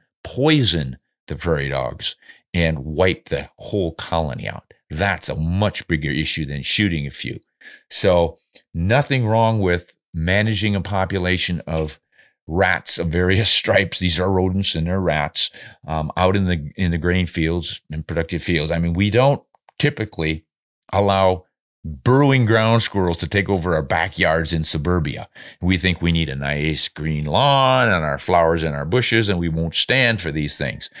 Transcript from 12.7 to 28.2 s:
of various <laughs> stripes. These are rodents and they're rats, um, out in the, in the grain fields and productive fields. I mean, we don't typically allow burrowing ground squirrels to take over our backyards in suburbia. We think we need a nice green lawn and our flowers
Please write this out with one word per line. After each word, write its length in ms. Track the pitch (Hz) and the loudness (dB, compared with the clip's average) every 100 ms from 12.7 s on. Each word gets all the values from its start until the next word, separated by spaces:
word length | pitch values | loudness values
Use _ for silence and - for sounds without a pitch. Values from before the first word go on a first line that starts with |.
| 87 - - | 0 -2 -2
of 100 | 85 | 0
various 420 | 85 90 98 104 | 0 2 2 4
<laughs> 100 | - | 2
stripes. 380 | - 101 95 - | 2 2 0 -2
These 220 | 90 82 | -2 0
are 100 | 92 | 0
rodents 440 | 92 92 95 98 | 2 2 0 -2
and 120 | 82 82 | -2 -2
they're 140 | 95 | -2
rats, 500 | 87 76 73 - - - - - - | 0 0 -2 -2 -4 -6 -20 -18 -6
um, 260 | 78 78 - | -4 -4 0
out 180 | 92 101 | 2 2
in 100 | 92 | 0
the, 240 | 85 73 - | -2 -4 -4
in 140 | 90 | -2
the 80 | 82 | 0
grain 280 | 87 90 85 | 0 0 0
fields 540 | - 80 87 82 - _ | -2 -2 -2 -6 -10 _
and 160 | 78 - | -10 -6
productive 360 | 82 82 82 | -4 -4 -4
fields. 280 | - 80 78 | -2 -2 0
I 80 | 82 | -2
mean, 140 | 85 | 0
we 180 | 85 104 | 0 2
don't 320 | 110 135 143 - _ _ - | 4 4 2 -6 _ _ -2
typically 680 | 143 147 107 - 80 78 - _ _ _ _ | -2 -2 -8 -4 -4 -4 -8 _ _ _ _
allow 540 | 98 101 98 95 92 - _ _ _ | 0 2 4 2 2 -6 _ _ _
burrowing 600 | 85 71 - 135 143 135 110 | -12 -2 2 4 6 4 4
ground 360 | 113 110 117 | 4 4 2
squirrels 360 | - 101 90 82 | 2 0 0 -2
to 100 | 82 | 0
take 200 | 101 90 | 0 2
over 260 | 98 85 | 0 0
our 80 | 80 | 0
backyards 720 | 69 85 90 - 87 82 78 | 0 -2 -2 0 2 2 0
in 120 | 82 | -2
suburbia. 640 | 78 80 76 90 73 - - - - - | -2 -2 0 0 -2 -6 -12 -18 -20 -4
We 160 | 90 92 | 0 2
think 240 | 92 85 | 2 2
we 100 | 85 | 0
need 180 | 82 78 | 0 0
a 60 | |
nice 540 | 67 69 73 76 76 - | -4 -4 -2 -2 -2 -4
green 380 | - 78 76 73 | -6 -4 -4 0
lawn 600 | 90 143 139 131 127 117 | 2 4 4 4 4 4
and 140 | 90 | 2
our 160 | 76 | 0
flowers 460 | 71 | -4